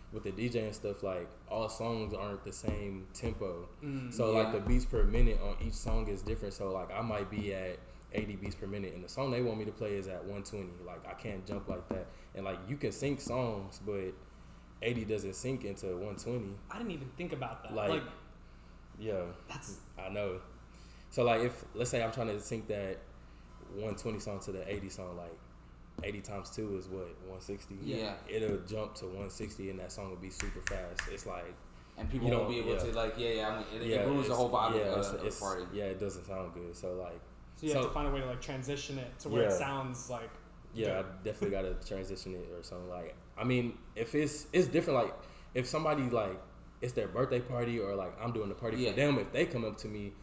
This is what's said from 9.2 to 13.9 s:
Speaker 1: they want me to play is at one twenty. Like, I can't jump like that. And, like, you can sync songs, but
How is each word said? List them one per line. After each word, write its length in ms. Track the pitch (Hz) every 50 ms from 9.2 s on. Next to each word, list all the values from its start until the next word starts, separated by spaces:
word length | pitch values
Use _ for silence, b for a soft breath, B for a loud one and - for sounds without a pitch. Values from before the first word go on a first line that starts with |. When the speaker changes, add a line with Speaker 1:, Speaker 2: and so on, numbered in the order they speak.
| 139 135
Speaker 1:
they 100 | 123 123 127
want 160 | 117 110 107
me 60 | 107
to 60 | 104
play 220 | 101 - 117 104 101
is 120 | 98 92 95
at 160 | 92 87 82
one 180 | 95 101 101 98
twenty. 280 | - 110 101 95 90 85 87 90
Like, 200 | 90 87 82 -
I 60 | 90 92
can't 320 | - - 110 101 95 92
jump 240 | 98 101 101 - -
like 180 | 95 90 90 -
that. 180 | 104 92 87 B B B B B B
And, 80 | 95 98
like, 140 | 98 92 87 92
you 80 | 101 143
can 140 | 143 - 110
sync 300 | 95 - 139 139 139 127
songs, 580 | - 123 120 127 127 117 107 101 98 98 - - -
but 280 | 104